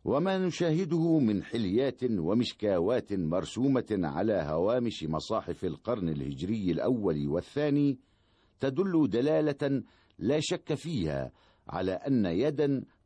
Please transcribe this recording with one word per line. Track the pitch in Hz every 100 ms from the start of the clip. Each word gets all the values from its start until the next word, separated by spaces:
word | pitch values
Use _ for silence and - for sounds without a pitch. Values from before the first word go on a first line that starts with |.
| -
وما | 127 185 190
نشاهده | 185 151 180 156 185 165 165 160
من | 120 104
حليات | 80 113 101 101 135 -
ومشكاوات | 127 107 80 110 117 - 107 92 87 123 -
مرسومة | 101 80 87 - - 135 131 -
على | 104 78 71 104
هوامش | 101 73 78 92 123 117 -
مصاحف | 78 78 - 107 87 82 95
القرن | 78 - 113 87
الهجري | 76 67 69 90 113 92
الأول | 82 - 127 98 76 71
والثاني | 78 - - 151 143 143 135 _ _ _ _ _ -
تدل | 135 131 196 170 139
دلالة | 107 139 156 151 143 143 139 - _ _ -
لا | 101 147
شك | 147 175 -
فيها | 151 156 151 80 69 64 - _ _ -
على | 87 92
أن | 92 - 131 95
يدا | 85 143 143 147 135 - _